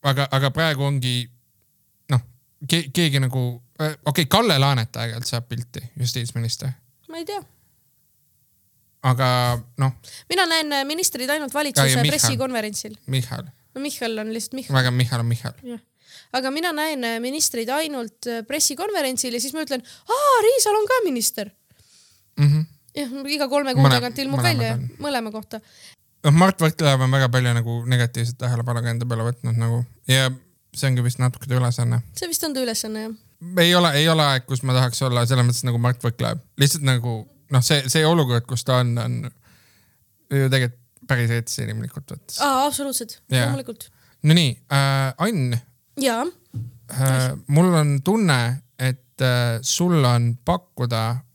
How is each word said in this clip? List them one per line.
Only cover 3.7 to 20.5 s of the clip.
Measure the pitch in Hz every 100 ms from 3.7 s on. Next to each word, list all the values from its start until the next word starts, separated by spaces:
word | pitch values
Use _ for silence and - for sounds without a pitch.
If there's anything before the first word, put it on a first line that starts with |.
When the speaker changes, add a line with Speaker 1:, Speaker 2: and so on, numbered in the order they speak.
| _
Speaker 1:
äh, | 156 151
okei, | 147 143 151
Kalle | 202 240 143
Laanet | 139 131 113 117
aeg-ajalt | 113 113 120
saab | 120 120
pilti, | 120 120 - 120 -
justiitsminister. | 123 127 120 117 117 - 139 127 _ _ -
Speaker 2:
Ma | 320
ei |
tea. | 330 403 - _ _ _ _ _ _ _ _ _ _ _ _ _ _ _
Speaker 1:
Aga, | 131 127 131 123 123 120 117 -
noh. | 135 123 - - -
Speaker 2:
Mina | 359 349
näen, | 320 311
äh, | 285 269
ministrid | 320 370 262 262
ainult | 302 285
valitsuse | 285 294 - 190
Speaker 1:
Ja, | -
ja |
Michal. | 240 302
Speaker 2:
pressikonverentsil. | 233 - 262 247 214 202 214 214 -
Speaker 1:
Michal. | 131 120 123 156 _ _
Speaker 2:
No | 262
Michal | 285 - 233 220
on | 214
lihtsalt | 226 226 262
Michal. | - 240
Speaker 1:
Aga | 127
Michal | 123 123 123
on | 117
Michal. | 117 113 -
Speaker 2:
Jah. | 247 233 _ _ _ - _
Aga | 254 262
mina | 285 349
näen, | 302 311 285
äh, | 233 226
ministreid | 240 294 - 240 226
ainult, | 277 320 277 233 _ 240
äh, | 233 220
pressikonverentsil | 294 - 277 403 392 277 254 254 240
ja |
siis | 262
ma | 302
ütlen, | 302 262 - - -
"Aa, | 494 587 508
Riisal | 427